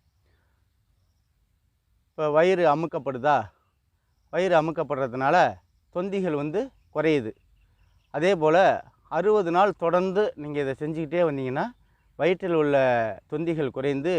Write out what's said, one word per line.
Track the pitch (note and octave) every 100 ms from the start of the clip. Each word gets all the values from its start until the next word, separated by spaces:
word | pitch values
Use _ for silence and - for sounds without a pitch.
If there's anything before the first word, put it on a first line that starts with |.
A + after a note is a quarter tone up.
| _ _ _ _ _ _ _ _ _ _ _ _ _ _ _ _ _ _ _ _ _
இப்ப | - D3+ D3+
வயிறு | F3+ F#3 E3
அமுக்கப்படுதா? | D3 D#3+ E3 C3 B2+ C#3 C3+ G#2 _ _ _ _ _ _ _ _
வயிறு | D#3+ F#3 E3+
அமுக்கப்படுறதுனால | D#3 D#3+ C#3 C#3 C3+ B2 C3+ F3 C#3 F#2+ _ _ _ F3
தொந்திகள் | G3 G3 F#3 D3
வந்து | D3 F3 C4+ - _
குறையுது. | D3+ D#3 D3 A2 - _ _ _ _ _ _ _ C#3+
அதே | F3 F#3
போல | D#3 E3 F3 A2+ - _ _ D#3
அறுபது | F#3+ G#3+ E3+ E3+
நாள் | G3+ E3+
தொடர்ந்து | E3+ F3+ F#3 F#3 G#3+ -
நீங்க | D3 D3
இதை | C3+ C3
செஞ்சுக்கிட்டே | D3+ D#3+ D3+ E3+ E3+
வந்தீங்கன்னா, | C#3 C3 C3+ A3+ - _ _ _ -
வயிற்றில் | D3+ F#3 F#3+ E3
உள்ள | D3 C#3 C3 A#2+ A2 F#2+ -
தொந்திகள் | D3+ E3+ D#3+ C3+ C3+
குறைந்து, | C#3 C#3 D#3